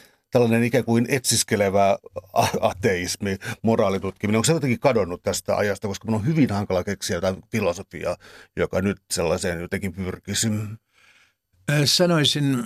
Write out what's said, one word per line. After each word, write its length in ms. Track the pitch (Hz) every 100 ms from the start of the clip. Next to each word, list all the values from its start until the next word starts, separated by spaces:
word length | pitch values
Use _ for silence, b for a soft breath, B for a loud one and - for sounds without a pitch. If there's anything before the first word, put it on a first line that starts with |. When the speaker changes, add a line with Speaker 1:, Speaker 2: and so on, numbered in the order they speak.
| b b b
Speaker 1:
tällainen 320 | 123 120 117
ikään 220 | 120 127 113
kuin 200 | 117 120
etsiskelevä 880 | 135 - 110 - 104 101 98 98 98 - - -
a-, 140 | - 110 -
ateismi, 760 | 110 90 101 90 90 - 101 95 B 110
moraalitutkiminen, 760 | 110 113 104 95 95 - 104 110
onko 80 | 113
se 80 |
jotenkin 260 | 165 131 117
kadonnut 440 | 143 113 90 87
tästä 340 | - 95 - 95
ajasta, 300 | 104 98 104
koska 200 | 98 101
mun 120 | 110
on 60 | 104
hyvin 260 | 160 123
hankala 320 | 101 101 92
keksiä 340 | 90 95 - 90
jotain 240 | 92 95 -
filosofiaa, 640 | 113 98 87 98 82 78 87 B B B -
joka 260 | 85 92
nyt 160 | 95 98 -
sellaiseen 500 | - 82 85 92 85
jotenkin 320 | 87 98 98
pyrkisi? 540 | 85 92 90 - 101 113 107 107 110 _ b b b b b _ _ -
Speaker 2:
Ö, 140 | 147 143
sanoisin 800 | - 175 170 135 151 143 131